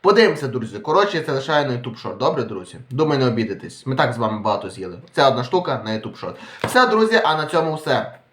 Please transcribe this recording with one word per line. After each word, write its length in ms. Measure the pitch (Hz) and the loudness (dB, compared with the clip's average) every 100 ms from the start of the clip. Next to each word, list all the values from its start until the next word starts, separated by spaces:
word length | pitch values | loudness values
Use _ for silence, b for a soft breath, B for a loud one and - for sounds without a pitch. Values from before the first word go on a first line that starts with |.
Подивимося, 460 | 185 214 208 156 135 | 4 6 4 2 -4
друзі. 320 | 123 110 104 | -4 -6 -8
Коротше, 380 | - 170 202 175 | 0 2 2 0
я 60 | |
це 80 | 151 | -2
лишаю 360 | 135 151 151 135 | -4 0 0 0
на 60 | |
YouTube 300 | 123 123 110 | -4 -6 -10
Short. 140 | 101 - | -12 -2
Добре, 260 | 139 156 | 0 0
друзі? 340 | 110 98 90 - - | -4 -8 -12 -18 -8
Думаю, 300 | 127 156 143 | -2 2 4
не 80 | 127 | 2
обідитесь. 580 | 113 110 95 120 - 131 | 2 -2 -4 -10 -12 -4
Ми 100 | 131 | 0
так 180 | 135 | 0
з 40 | 113 | 0
вами 220 | 110 107 | -4 -2
багато 300 | 104 101 95 | -2 -4 -4
з'їли. 280 | 95 92 87 - | -10 -12 -12 -8
Це 160 | - 139 | 2 4
одна 160 | 127 | 2
штука 380 | 127 185 170 127 107 | 0 0 0 -4 -4
на 60 | |
YouTube 280 | 110 107 - | -6 -6 -12
Short. 160 | - - B B | -12 -12 B B
Все, 240 | - 254 247 | 0 4 4
друзі, 340 | 220 220 220 | 4 4 4
а 140 | 151 156 | 2 0
на 80 | 147 | 0
цьому 300 | 151 160 156 | 0 0 -2
все. 360 | - 123 110 - _ | 0 0 -2 -12 _